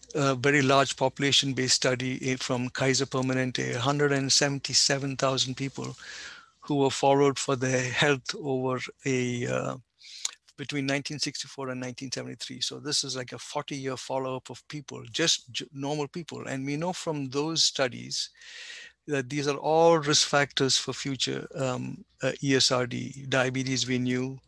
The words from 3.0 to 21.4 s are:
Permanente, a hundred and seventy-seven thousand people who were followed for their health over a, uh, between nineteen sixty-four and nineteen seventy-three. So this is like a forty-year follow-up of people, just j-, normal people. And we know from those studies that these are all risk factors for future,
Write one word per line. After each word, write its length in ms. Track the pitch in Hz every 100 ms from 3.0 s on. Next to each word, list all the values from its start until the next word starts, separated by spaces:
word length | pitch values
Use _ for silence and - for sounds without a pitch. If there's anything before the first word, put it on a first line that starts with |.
Permanente, 720 | 135 135 131 131 127 127 131
a 60 | 127
hundred 320 | 135 143 143
and 200 | 139 135
seventy-seven 840 | - 143 139 - 123 - 139 139 131
thousand 420 | 135 131 127 127
people 360 | 135 - 131 131 - - - - - _
who 160 | - 143
were 140 | 135
followed 480 | - 139 139 143 135
for 180 | - 127
their 340 | 127 127 127
health 440 | 120 147 139 - 208
over 380 | 147 131 127 123 - -
a, 420 | 139 127 123 120 123
uh, 300 | 131 135 131 - _ - - - - _ -
between 300 | 143 147 135
nineteen 320 | 139 - 147
sixty-four 520 | 147 - 139 - 131
and 100 | 127
nineteen 300 | 127 120 131
seventy-three. 480 | 135 127 127 - 127
So 180 | - 131
this 260 | 135 143
is 120 | 139 127
like 160 | 123
a 60 | 123
forty-year 580 | - 151 - 143 135 127
follow-up 540 | - 135 131 127 -
of 160 | 120 -
people, 340 | 151 - 127 120
just 400 | 127 160 - -
j-, 140 | 110 -
normal 360 | 139 139 151 139
people. 380 | 175 151 123 117
And 200 | 135 139
we 100 | 147
know 160 | 175
from 380 | 175 170 151 131
those 340 | 139 156 160
studies 680 | - - 127 117 127 139 - - - - - - - _ -
that 220 | 139 123
these 200 | 147 143
are 80 | 139
all 420 | 147 160 170 165
risk 300 | 143 143 -
factors 480 | 143 143 - 135 -
for 140 | -
future, 560 | 123 139 131 135 135